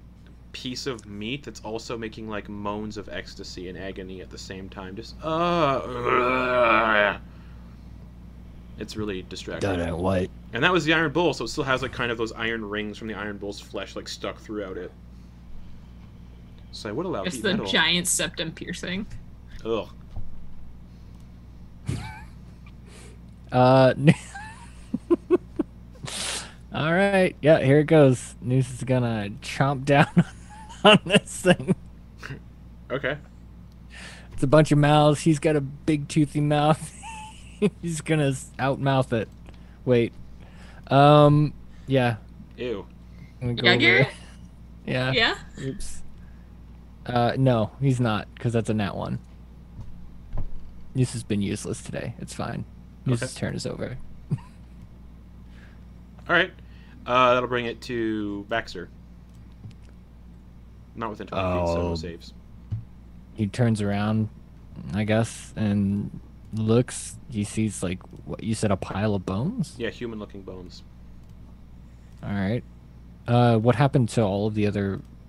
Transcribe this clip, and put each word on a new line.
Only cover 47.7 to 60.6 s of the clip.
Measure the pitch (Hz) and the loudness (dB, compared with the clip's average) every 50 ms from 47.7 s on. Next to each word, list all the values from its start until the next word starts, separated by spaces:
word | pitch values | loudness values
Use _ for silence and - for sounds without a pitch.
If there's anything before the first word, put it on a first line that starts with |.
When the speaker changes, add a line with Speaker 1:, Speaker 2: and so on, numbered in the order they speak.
| - - | -2 0
Speaker 2:
he's | 135 139 127 120 | 2 2 2 2
not, | 127 117 107 101 - - - - | 2 0 0 -2 -4 -6 -12 -4
'cause | - 123 | -4 0
that's | 113 117 107 - | 0 0 0 0
a | 110 | 0
nat | 107 101 95 - | 0 0 -2 -2
one. | 98 92 92 - - - - - - - - - - - - - - - - - - - - - - - - - - - - - - - - - - - - - | -4 -6 -6 -6 -8 -8 -14 -20 -20 -20 -20 -20 -20 -20 -18 -16 -14 -12 -12 -12 -12 -14 -16 -16 -16 -14 -4 -2 0 0 0 -2 -4 -6 -8 -12 -14 -16 -6 0
Noose | 131 127 - - | 0 0 0 0
has | 117 117 | -8 -4
been | - 107 101 | -2 -2 -2
useless | 101 98 101 104 - - 107 - | 0 -2 -2 -4 -4 -6 -8 -8
today. | - - - - - - - - | -8 -10 -8 -8 -8 -8 -10 -10
It's | - - - | -12 -14 -8
fine. | - - - - 98 - - - - - - - - - | -8 -8 -6 -6 -8 -10 -10 -14 -20 -20 -20 -20 -8 -2
Noose's | 135 127 120 - 127 - | -2 0 0 -2 -6 -6
Speaker 1:
Okay. | - | -6
Speaker 2:
turn | - - - | -6 -6 -6
is | - - | -6 -6
over. | - - - - - 123 127 - - - | -6 -6 -6 -8 -8 -8 -10 -12 -12 -14
<laughs> | - - - | -16 -8 -6
Speaker 1:
All | - - - - - - - - - - - - - - - - - - - - - - - - - - - - - - - - - - - - - - - - | -6 -6 -6 -14 -20 -20 -20 -20 -20 -20 -20 -20 -20 -20 -20 -20 -20 -20 -20 -20 -20 -20 -20 -20 -20 -20 -20 -20 -20 -20 -20 -20 -20 -20 -20 -20 -20 -20 -2 2
right. | 175 170 180 180 - - - - - - - - - - - | 4 4 4 2 -2 -14 -20 -20 -20 -20 -20 -20 -20 -14 -4
Uh, | - 123 127 127 123 123 | 2 4 6 6 6 6
that'll | 127 123 117 | 4 2 0
bring | 123 123 120 | 0 0 0
it | 117 - - - | -2 -6 -8 -8
to | - 127 117 113 110 110 107 104 104 101 101 101 101 | -6 -4 -2 -2 0 -2 -2 -2 -4 -4 -6 -6 -4
Baxter. | 113 - - - - 90 87 90 - - - - - - - - - - - - - - - - - - - - - - - - - - - - - - - - - - | -4 -4 -4 -4 -10 -12 -12 -12 -16 -20 -20 -20 -20 -20 -20 -20 -20 -20 -20 -20 -20 -18 -18 -18 -18 -18 -20 -20 -20 -20 -20 -20 -20 -20 -20 -20 -20 -20 -20 -20 -20 -20